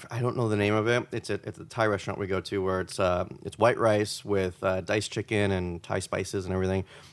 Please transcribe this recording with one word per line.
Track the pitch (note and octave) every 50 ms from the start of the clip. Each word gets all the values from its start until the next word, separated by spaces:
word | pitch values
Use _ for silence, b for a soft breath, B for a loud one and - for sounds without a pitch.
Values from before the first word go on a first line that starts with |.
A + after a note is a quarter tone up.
| - -
I | A#2 A#2+
don't | A#2 A#2+ -
know | - A#2 G#2+
the | G#2+
name | G#2 G2+ G#2 G#2+
of | G#2+ G#2+
it. | A#2 A#2+ B2+ - -
It's | - A2+ - -
at, | G#2 - -
at | G#2+ -
the | - E2+
Thai | - - A#2 A2
restaurant | A2 G2+ F#2 - - F#2+ -
we | G2+
go | F#2 F#2+ F#2+
to | - - G#2 G2 F#2
where | F#2+ F#2 F#2
it's, | F2+ - - -
uh, | G2 F2+ F2+ F2+ F#2 - - - -
it's | G2+ -
white | - G#2+ A#2+ -
rice | - A2+ A2+ G#2 G#2 G#2+ G#2 - - -
with, | G2+ G2+ G2 F#2 F2+ F#2 - G2
uh, | F#2+ F#2 F#2
diced | F2 E2+ G#2 G#2+ G2+ -
chicken | - A2+ G2 - A2 G#2 G2+ G2
and | G2 F2+ F2+ F2 E2+ E2+ -
Thai | - G2+ G2
spices | - - G2 F#2+ F#2+ - - G2 F2+
and | F#2 F#2
everything. | F#2 F#2+ F#2 F#2+ F#2+ F#2+ B B B B B